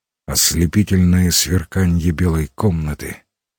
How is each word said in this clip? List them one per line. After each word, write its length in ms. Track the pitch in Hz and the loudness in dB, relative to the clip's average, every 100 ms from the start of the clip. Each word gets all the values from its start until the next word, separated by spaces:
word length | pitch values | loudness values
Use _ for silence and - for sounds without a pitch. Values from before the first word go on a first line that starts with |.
| _ _ - | _ _ -6
ослепительное 1040 | 67 - 80 85 104 101 95 90 90 90 | -2 0 0 0 0 2 2 4 4 2
сверканье 840 | 82 - 90 80 95 90 85 82 | 0 0 -2 -2 -2 0 0 0
белой 360 | 78 87 80 73 | 0 0 0 -4
комнаты, 760 | - 107 82 76 73 67 - _ _ _ | -2 -2 0 -4 -8 -12 -16 _ _ _